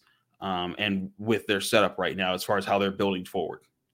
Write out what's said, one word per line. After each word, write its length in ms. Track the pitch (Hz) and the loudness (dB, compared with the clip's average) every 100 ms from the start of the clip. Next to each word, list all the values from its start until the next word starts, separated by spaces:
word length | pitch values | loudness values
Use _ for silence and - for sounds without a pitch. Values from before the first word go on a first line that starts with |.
| _ _ _ _ | _ _ _ _
um, 340 | 95 90 87 - | -4 -2 -4 -2
and 320 | 104 98 95 - | 0 0 -4 -4
with 280 | 107 107 - | 0 0 2
their 120 | 98 | 0
setup 380 | - 110 95 - | 4 4 4 2
right 180 | 87 92 | -2 0
now 180 | 92 | -2
as 100 | 90 | -2
far 140 | - 101 | 0 -2
as 80 | 98 | 2
how 120 | 101 | 2
they're 140 | 98 | 2
building 340 | 98 98 92 90 | 0 0 -2 -4
forward. 360 | 95 80 - _ _ _ | -6 -6 -8 _ _ _